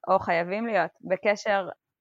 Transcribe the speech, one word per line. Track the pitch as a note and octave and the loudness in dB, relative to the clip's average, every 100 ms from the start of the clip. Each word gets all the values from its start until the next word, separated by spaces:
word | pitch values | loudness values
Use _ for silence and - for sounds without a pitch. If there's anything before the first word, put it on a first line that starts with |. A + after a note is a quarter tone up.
| - | 0
או | F#3+ | 0
חייבים | - E3 F3 G3+ A#3 | 2 0 0 -4 -2
להיות, | G3+ E3+ _ | 0 0 _
בקשר | E3+ F#3 G#3+ G#3 A3+ G3 F3+ - _ _ | -4 -2 0 0 0 -2 -2 -10 _ _